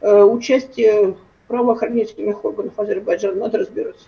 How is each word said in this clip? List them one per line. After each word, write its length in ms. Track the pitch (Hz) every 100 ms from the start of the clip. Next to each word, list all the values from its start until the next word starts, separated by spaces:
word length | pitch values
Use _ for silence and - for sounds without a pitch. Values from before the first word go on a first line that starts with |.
э, 200 | 202 208
участие 920 | 202 240 - 262 262 - 220 208 196 185 - _ -
правоохранительных 960 | 240 247 233 233 240 220 - 208 208
органов 340 | 214 - 233 -
Азербайджана. 640 | 208 190 214 175 202 190
Надо 180 | 226 220
разбираться. 480 | 196 - - -